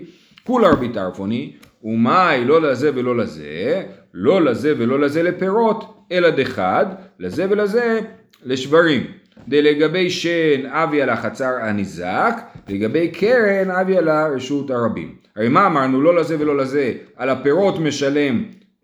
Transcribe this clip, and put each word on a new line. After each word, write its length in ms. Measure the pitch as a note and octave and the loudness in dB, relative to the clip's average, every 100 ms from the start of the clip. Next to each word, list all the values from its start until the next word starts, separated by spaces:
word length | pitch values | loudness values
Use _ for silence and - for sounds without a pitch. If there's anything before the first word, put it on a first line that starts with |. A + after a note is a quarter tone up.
| - - _ _ | -8 -20 _ _
כולא 240 | - B3 F#3+ | -2 2 4
רבי 200 | C#3 A#2+ | 4 0
טרפוני, 640 | G#2+ F#2 F#2+ G2 A#2+ D3+ - - _ | -4 -6 -6 -4 -4 -6 -14 -20 _
ומאי 600 | A2 A2+ A#2+ F3 F3 C3+ | -4 0 2 4 2 2
לא 180 | A#2+ D#3+ | 4 2
לזה 280 | D3+ B2 D3 | 2 0 0
ולא 220 | B2+ B2 A#2+ | 0 0 -2
לזה, 640 | F#2+ D#2 D2 D#2+ A#2 F#3 - - _ | -4 -8 -12 -6 -4 -4 -6 -18 _
לא 280 | F2 A2 F#3+ | -2 2 4
לזה 320 | C#3+ A2 C#3+ B2+ | 2 0 0 0
ולא 220 | A#2 C3+ | 0 0
לזה 220 | C#3+ D#3 | 0 0
לפירות, 800 | F3 F3 F#3+ G#3+ A3+ G#3 - - - | -2 -2 -2 2 0 0 -8 -18 -6
אלא 180 | F3+ E3+ | 2 2
דחד, 560 | C#3+ B2 G#2 F#2 A#2+ G3+ - - - | 2 -2 -2 0 0 0 -4 -18 -10
לזה 280 | F2+ A#2 F#3+ | -8 -4 -2
ולזה 500 | G#3 G3+ A3+ A#3 A3+ A3 - _ _ | 0 0 0 0 -2 -4 -14 _ _
לשברים. 600 | B2 C3 C#3 D#3+ E3 B2+ - - _ - - | -6 -6 2 4 4 2 -2 -12 _ -20 -2
דלגבי 640 | C#3+ D3 D3 D#3 F#3 F3 | 2 4 4 2 0 -2
שן 560 | - E3+ E3+ D#3+ C3+ C3 | -2 -2 2 2 2 0
אביה 400 | D3 D#3+ D3 B2+ | -2 0 2 0
לחצר 460 | A2+ A2 - C3 B2 | 0 -4 -4 -4 -2
הניזק, 800 | A2 G#2 F#2 F2 F2 A2+ A3 A#3 - - - | -2 -2 -4 -6 -4 -2 -2 -2 -10 -18 -8
לגבי 400 | G2 A2 D3+ E3 | -4 -2 0 -2
קרן 600 | E3 G#3 B3 G#3 G3 F#3+ | -2 0 2 2 0 0
אביה 300 | F#3 F#3+ F#3 | 0 0 2
לרשות 720 | D#3+ D3+ D#3 C3 C3 C#3+ C3 | 2 2 0 -2 -4 -4 -2
הרבים." 440 | A#2+ A2+ F#2 D2 B1+ _ G#2 | -2 -2 -4 -10 -16 _ -4
הרי 120 | A#2 | 2
מה 180 | E3+ G3 | 4 2
אמרנו? 360 | C#3+ C3 C3 | 2 0 2
לא 140 | D#3+ F3 | 4 2
לזה 200 | D#3 D#3+ | 0 -2
ולא 180 | D3+ C#3+ | 0 -2
לזה, 360 | C3 C#3+ B2+ - - - | -2 -2 -2 -4 -12 -6
על 120 | C3 | -4
הפירות 500 | B2+ C#3+ D#3+ G3 D#3+ | 0 2 2 2 0
משלם, 680 | D#3 - C#3 D3 C#3+ A2 - - _ _ | -2 -2 0 0 0 -2 -4 -12 _ _